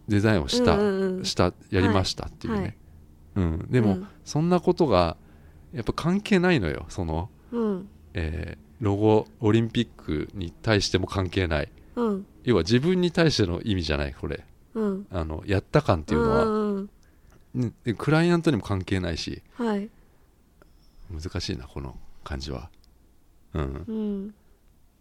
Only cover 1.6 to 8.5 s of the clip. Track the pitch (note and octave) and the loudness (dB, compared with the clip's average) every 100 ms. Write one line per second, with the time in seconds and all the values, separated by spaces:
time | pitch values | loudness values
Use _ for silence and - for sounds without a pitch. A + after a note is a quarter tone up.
1.6 | - F#2+ F#2 G2+ F#2 - - - - G#3+ | -4 2 2 2 0 -4 -10 -10 -4 -4
2.6 | G#2 - - - - - - G2+ E2+ E2 | -4 -8 -20 -20 -20 -20 -8 -2 0 -2
3.6 | A2 B2 G#2+ F#2+ G3+ - - D3 E3+ F3+ | 0 2 4 2 -4 -18 -6 -2 2 2
4.6 | F3+ E3+ D#3+ F2+ E2+ - - - - - | 2 2 4 4 4 0 -14 -20 -20 -20
5.6 | - A#2+ A2 - D#3+ G3 - F#3+ F3+ D#3+ | -14 -8 -6 -2 0 0 2 4 4 4
6.6 | E2+ C2 - - E2 D#2+ F2 - - A#3+ | 2 -4 -8 -6 -4 -2 -4 -12 -8 -4
7.6 | A3 F#3 G3+ - - E2+ D#2+ D#2+ E2 | -2 -2 -8 -20 -10 -6 -4 -4 -8